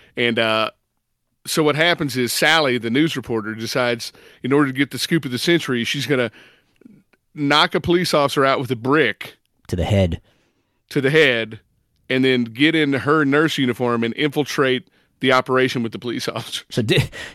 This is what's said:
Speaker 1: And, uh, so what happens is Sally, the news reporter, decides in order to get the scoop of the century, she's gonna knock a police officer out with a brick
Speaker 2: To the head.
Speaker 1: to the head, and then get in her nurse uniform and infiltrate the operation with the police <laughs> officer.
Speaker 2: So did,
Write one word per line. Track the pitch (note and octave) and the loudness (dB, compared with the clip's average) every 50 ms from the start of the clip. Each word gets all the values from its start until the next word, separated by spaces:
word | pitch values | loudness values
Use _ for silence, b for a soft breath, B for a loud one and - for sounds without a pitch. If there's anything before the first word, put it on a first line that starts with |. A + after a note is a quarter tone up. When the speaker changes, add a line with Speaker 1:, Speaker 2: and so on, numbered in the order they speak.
| B B B - | B B B -2
Speaker 1:
And, | B2 A#2+ A#2 A#2 | -2 0 0 0
uh, | A2+ A2 A2 A2 A2 G#2+ - _ _ _ _ _ _ _ _ _ _ _ _ _ - | 0 2 2 0 0 -2 -4 _ _ _ _ _ _ _ _ _ _ _ _ _ -10
so | - - - | -4 -2 0
what | D#3 D3+ D3 | 2 2 2
happens | D3 D#3+ F3 F3 E3 E3+ C#3 A2+ B2+ | 2 2 2 2 0 -2 -2 -2 -2
is | B2 A#2 - | -2 -2 0
Sally, | - - D3+ D#3+ E3 D3+ C3+ B2 B2 | 0 2 4 4 4 2 2 0 -2
the | A2 A#2 | -2 0
news | A2+ C3+ D#3 E3 - | 0 2 0 0 -2
reporter, | C3+ A#2 - B2 A2 G#2 G#2+ A2 | -6 -6 -4 -4 -4 -4 -6 -8
decides | A2 A2+ A2 - C#3 B2 A#2+ A#2+ A#2 - - b b b b b b - | -8 -8 -4 -2 0 0 0 -2 -4 -6 -12 b b b b b b -4
in | B2 | 0
order | C3+ D3 D3+ C3+ | 2 2 2 2
to | C3 C3+ | 0 -2
get | C#3+ C3+ | -4 -4
the | - A#2+ | -4 -6
scoop | - - F3 D#3+ C3 | -4 -2 -2 -2 -2
of | C3+ | -4
the | B2 B2 | -6 -4
century, | - - E3+ E3 - - C3 A#2+ A#2 | 0 0 0 0 0 -2 -4 -2 -2
she's | - - D3 C3 - | -4 -4 -4 -4 -2
gonna | D3 B2+ B2 A2 b b b b b b b b b b - - - _ _ _ _ _ _ _ - | 0 0 -2 -2 b b b b b b b b b b -20 -20 -20 _ _ _ _ _ _ _ -8
knock | D3+ D3 C#3+ C#3+ D3+ E3 F3+ - | -4 0 2 4 4 2 2 0
a | F#3 | -2
police | D3 - F3 F3+ F3+ - - | 0 0 0 0 0 0 2
officer | D#3 C#3+ C#3 - D3+ C#3 | 2 2 2 2 2 2
out | C3+ C3+ A2+ | 2 2 0
with | C#3 A#2+ | -2 -4
a | C3 | -6
brick | A2+ A2+ B2+ C#3+ D#3+ D3 A2 G2+ - - - - _ _ _ _ _ _ - | -4 -2 2 2 2 2 2 0 -4 -10 -18 -20 _ _ _ _ _ _ -8
Speaker 2:
To | - | -6
the | F2+ F2 | -4 -2
head. | - A2 G2 F#2+ F2 E2+ - - _ _ _ _ _ _ _ _ _ _ _ _ - | 0 2 2 2 2 0 -4 -10 _ _ _ _ _ _ _ _ _ _ _ _ -6
Speaker 1:
to | - D3+ | -4 0
the | C3 C3+ | 0 4
head, | D3 D#3 D#3 C#3 B2 A#2 A2+ A2 A2 G#2 _ _ _ _ _ _ _ _ _ - | 4 6 6 4 4 0 -2 -6 -10 -14 _ _ _ _ _ _ _ _ _ -2
and | B2+ C3 C3 | 0 2 2
then | C3 C3 B2 A#2+ | 2 2 2 0
get | A#2 A2+ A#2 C#3+ D#3+ D#3+ | -2 0 2 2 2 4
in | D#3+ D3+ C#3 C#3 | 2 2 0 0
her | C3 G#2 C3+ D3+ D#3+ D3+ | 0 0 2 2 2 2
nurse | C#3 C3+ D3 D#3+ D#3 - - | 2 2 2 2 2 0 -2
uniform | C#3 B2 A#2+ - B2+ A#2+ A#2+ A#2 A2+ | -2 -2 -2 -2 -2 -2 0 0 -2
and | A#2 A2+ | -2 -2
infiltrate | - D3 D3+ C#3 D3+ C#3+ - - - C#3+ C3 B2+ B2+ - _ _ _ _ _ _ _ | -2 -2 -2 -2 -2 -4 -2 -2 0 0 2 0 -2 -4 _ _ _ _ _ _ _
the | - C3 C3 | 2 4 4
operation | B2+ B2+ - B2+ C3 C3 C3 - C3 A#2 | 4 4 2 2 2 2 2 0 -2 -4
with | A2+ | -6
the | - A2 | -6 -8
police | A#2+ A#2+ A#2 B2 - - | -8 -8 -6 -6 -6 -6
<laughs> | |
officer. | - A2+ - - - - - _ | -6 -8 -8 -10 -10 -12 -12 _
Speaker 2:
So | - - | -6 -4
did, | A2+ A2+ F#3 E3+ - - B B B B B | -2 0 0 0 0 -2 B B B B B